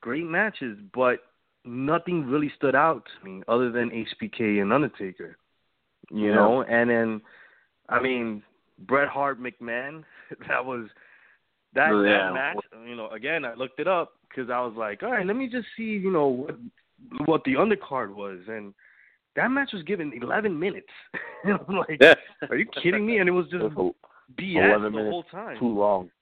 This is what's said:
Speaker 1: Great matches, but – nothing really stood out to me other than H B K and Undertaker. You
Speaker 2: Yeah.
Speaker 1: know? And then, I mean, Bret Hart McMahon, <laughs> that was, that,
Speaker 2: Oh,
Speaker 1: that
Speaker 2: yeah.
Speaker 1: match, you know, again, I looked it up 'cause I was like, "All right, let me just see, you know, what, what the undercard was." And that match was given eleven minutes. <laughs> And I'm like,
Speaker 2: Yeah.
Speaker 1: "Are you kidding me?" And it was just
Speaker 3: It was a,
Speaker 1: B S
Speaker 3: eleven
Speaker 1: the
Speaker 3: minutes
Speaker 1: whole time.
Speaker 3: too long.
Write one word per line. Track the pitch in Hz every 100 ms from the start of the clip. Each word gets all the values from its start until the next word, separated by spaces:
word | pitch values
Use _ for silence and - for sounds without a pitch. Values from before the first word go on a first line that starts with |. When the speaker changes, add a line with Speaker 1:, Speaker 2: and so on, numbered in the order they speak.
Speaker 1:
Great | 117 135 170
matches, | 165 214 - 131 104 104
but – | - 127 117 _ _ _ _
nothing | 127 120 139 165 170 175 135
really | 143 147
stood | - 139 131
out | 160 139 -
to | - 98
me | 95 92
other | 117 127
than | 117 117
H | 117 110 -
B | 110
K | - 110 104
and | 101
Undertaker. | 131 151 - 98 90 82 - _ _ _ _ _ _ -
You | 107 104
Speaker 2:
Yeah. | 104
Speaker 1:
know? | 104 127
And | - 117 120
then, | 117 113 110 - - - _ _ _ -
I | 120
mean, | 131 127 117 104 - _ _ _
Bret | 95 131 143
Hart | 135 139 127
McMahon, | 123 113 120 120 135 160 156 - -
<laughs> | - -
that | 131 127
was, | 123 107 _ - _ _ _ _ _ _
that, | - 151
Speaker 2:
Oh, | 104
Speaker 1:
that | 101
Speaker 2:
yeah. | 101 95
Speaker 1:
match, | - 139 190 - 113 117
you | 120
know, | 110
again, | 110 123 165 131
I |
looked | 117 131 -
it | 151
up | 185 151 _ _
'cause | - 120
I | 123
was | 123 110
like, | 110 104
"All | 208
right, | 247 185
let | 226
me | 262
just | 247 220 -
see, | 220 208
you | 190
know, | 180 143
what, | 123 147 - - _ _ _ - - 147
what | 156 139
the |
undercard | 131 202 202 - 135 107
was." | 101 101 92 90
And | 113 101 101 _ _ _ _ _ -
that | 202
match | 269 269
was | 208
given | 151 196 151
eleven | 120 120 - 214 156
minutes. | 185 - - - -
<laughs> | - - - 185
And | 202 -
I'm | 202
like, | - 156
Speaker 2:
Yeah. | 156 151 - - 143
Speaker 1:
"Are | 127
you | -
kidding | - 160 196 208
me?" | 226
And | 180
it |
was | 180 160
just | 147 110
Speaker 3:
It | 147
was | 92
a, | - _ - _ -
Speaker 1:
B | 92 87
S |
Speaker 3:
eleven | 95 104
Speaker 1:
the | 107 110
Speaker 3:
minutes | 107
Speaker 1:
whole | 175
time. | 165 175 220 120
Speaker 3:
too | 120
long. | 104 104 98 90 _